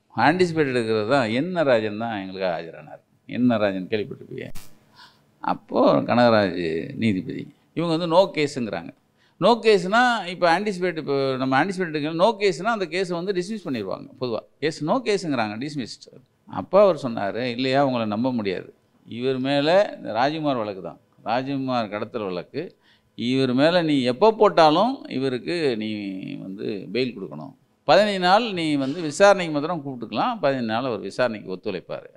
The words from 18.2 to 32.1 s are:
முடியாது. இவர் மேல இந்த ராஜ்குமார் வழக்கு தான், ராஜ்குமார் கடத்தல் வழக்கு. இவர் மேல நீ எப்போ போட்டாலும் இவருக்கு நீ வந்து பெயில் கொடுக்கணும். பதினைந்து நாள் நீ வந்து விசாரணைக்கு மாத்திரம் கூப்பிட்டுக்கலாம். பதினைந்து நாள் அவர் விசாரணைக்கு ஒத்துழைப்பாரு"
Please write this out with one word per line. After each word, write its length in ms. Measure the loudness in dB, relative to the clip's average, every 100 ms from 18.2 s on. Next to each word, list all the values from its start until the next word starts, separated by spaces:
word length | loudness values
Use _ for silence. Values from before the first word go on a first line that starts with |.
| -2
முடியாது. 400 | -2 -2 -4 -8 _ _ _ -16
இவர் 320 | -4 -2 -2
மேல 560 | 0 2 4 2 2 -4
இந்த 160 | -6
ராஜ்குமார் 420 | 0 0 0 -2 -2
வழக்கு 260 | -4 -6
தான், 180 | -10 -14 _ _
ராஜ்குமார் 680 | -4 -4 -2 -4 -2 -2 -4
கடத்தல் 340 | -6 -6 -6
வழக்கு. 540 | -4 -6 -8 -10 -10 -16 _ _ _ -6
இவர் 380 | -2 2 2
மேல 280 | 4 4 4
நீ 200 | 4 2
எப்போ 320 | 2 4 4
போட்டாலும் 720 | 6 6 8 8 6 2 0 -6
இவருக்கு 680 | -4 -2 -2 -4 0 0 0
நீ 340 | -4 -6 -6 -8 -10 -10
வந்து 520 | -10 -8 -6 -6 -4
பெயில் 260 | -2 -2 -4
கொடுக்கணும். 380 | -12 -12 -16 -20 _ _
பதினைந்து 440 | 4 4 4 2 4
நாள் 260 | 4 2
நீ 220 | -2 0 0
வந்து 260 | -2 -4
விசாரணைக்கு 520 | -6 6 6 6 2
மாத்திரம் 300 | -4 -4 -6 -8
கூப்பிட்டுக்கலாம். 540 | -10 -6 -2 -2 0
பதினைந்து 340 | -2 0 -2
நாள் 100 | -2
அவர் 160 | -2 -4
விசாரணைக்கு 560 | -6 -2 -2 -2 -10 -8
ஒத்துழைப்பாரு" 500 | -6 -8 -8 -12 -14